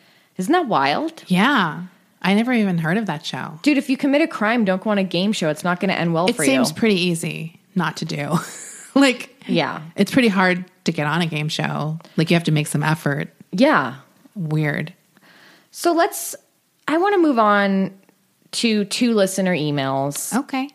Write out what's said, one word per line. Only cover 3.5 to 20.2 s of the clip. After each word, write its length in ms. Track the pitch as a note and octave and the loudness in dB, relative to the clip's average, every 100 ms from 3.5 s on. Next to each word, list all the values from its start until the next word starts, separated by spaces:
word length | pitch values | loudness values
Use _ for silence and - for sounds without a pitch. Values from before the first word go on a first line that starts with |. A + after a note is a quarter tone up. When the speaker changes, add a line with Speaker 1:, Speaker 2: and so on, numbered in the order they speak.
| D#3 | -2
Speaker 1:
Dude, 140 | D4 C#4 | 0 2
if 120 | - | 0
you 60 | C4+ | 0
commit 260 | D4 C#4 | 2 2
a 60 | D#4+ | 2
crime, 380 | - G#3+ A#3+ G3 | 0 0 2 0
don't 180 | F#3 | 0
go 60 | A3 | 0
on 80 | G3+ | 0
a 80 | F#3+ | 0
game 260 | E3+ G3 | 0 0
show. 160 | G#3+ D#3+ | 0 -2
It's 160 | D3+ | -2
not 160 | F3 F3 | -2 -2
gonna 140 | G3 | 0
end 200 | - E3+ | 0 0
well 140 | D#3+ F#3 | 0 0
Speaker 2:
It 80 | A#3+ | 0
Speaker 1:
for 80 | |
Speaker 2:
seems 260 | - C4 G#3+ | 2 2 0
Speaker 1:
you. 40 | D#3 | 0
Speaker 2:
pretty 240 | A3+ F#3 | 2 2
easy 580 | F3+ E3 D#3+ D#3 D#3+ - _ F3+ | 2 -2 -4 -8 -10 -14 _ -4
not 200 | D#3 - | -2 -4
to 80 | E3 | -6
do. 320 | D#3 C#3+ D#3+ | -6 -2 -4
<laughs> 40 | - - - - - C4+ | -4 -14 -18 -20 -2 4
Like, 380 | C#4 B3 - - - | 4 2 -6 -14 -4
Speaker 1:
Yeah. 340 | E3+ C3 F2 D#3 - | -2 -2 -6 -6 -2
Speaker 2:
it's 160 | G3 | 0
pretty 160 | C4+ A#3 | 2 2
hard 360 | G3 F#3 F3+ F3+ _ - | 4 2 0 -4 _ -4
to 60 | |
get 140 | D#3+ D3 | -2 -2
on 160 | D#3+ | -2
a 60 | E3 | -2
game 200 | D3+ D3+ | -2 -4
show. 520 | - D3 D3 D3+ D#3+ - - | -4 -4 -4 -4 -6 -6 -2
Like, 140 | D#3+ | 2
you 40 | E3+ | 2
have 80 | E3 | 2
to 60 | |
make 140 | D3+ D3 | 0 0
some 160 | D3 | -2
effort. 460 | D3 D#3+ D3 C#3 - - _ | 0 0 -2 -4 -6 -14 _
Speaker 1:
Yeah. 460 | F3+ C#4+ G#3 B2+ C3+ - _ - G#3 | 2 4 4 0 -6 -18 _ -16 -8
Speaker 2:
Weird. 560 | D#3 D#3 D3+ - D#3+ - _ _ _ - - _ _ | -2 0 0 -2 -6 -12 _ _ _ -20 -20 _ _
Speaker 1:
So 220 | - F4 | -4 0
let's, 420 | E4 G4+ - - - _ _ _ _ - | 2 0 -2 -12 -14 _ _ _ _ -4
I 100 | D#4+ | 0
wanna 220 | G4+ G4+ | 2 4
move 180 | D#4+ A#3 | 4 4
on 560 | G#3 G3+ G3 F#3+ F#3+ - _ _ _ _ _ | 4 4 2 2 -2 -6 _ _ _ _ _
to 320 | - A#3 G#3+ G3+ | -4 0 0 -2
two 280 | - B3 | 0 0
listener 420 | G#3+ F#3+ G3 F#3+ E3 | 2 2 0 0 0
emails. 800 | D3+ C#3+ C3+ C3+ C#3 C#3+ | 0 0 0 -2 -2 -6